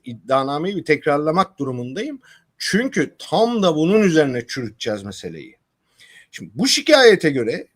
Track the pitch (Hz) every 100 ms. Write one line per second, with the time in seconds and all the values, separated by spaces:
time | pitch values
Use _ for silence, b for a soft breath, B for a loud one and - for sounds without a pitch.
0 | - 113 117 131 135 147 180 196 - 143
1 | 156 143 151 175 180 - 131 123 123 170
2 | 277 277 b b b - - 202 262 196
3 | 135 - - 175 233 233 185 156 165 214
4 | 202 156 143 123 117 - 113 - 117 104
5 | 101 95 90 80 65 _ _ _ _ b
6 | b b b - 87 113 262 - 302 285
7 | 240 180 160 135 113 160 -